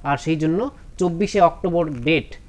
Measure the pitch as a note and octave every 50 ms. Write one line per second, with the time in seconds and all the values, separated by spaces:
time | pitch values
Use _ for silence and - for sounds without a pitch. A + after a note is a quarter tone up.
0 | - C#3+ C#3+ C3+ - D#3+ E3 D3+ D#3 D#3 E3 F#3+ A#3+ C#4+ - - - - - -
1 | F#3 F3+ E3+ E3 G#3 G3 - G3+ F3+ E3 D#3+ - - F3+ E3+ E3+ E3+ D#3+ D3 A#2+
2 | A#2+ D3 E3 D#3 - - - - -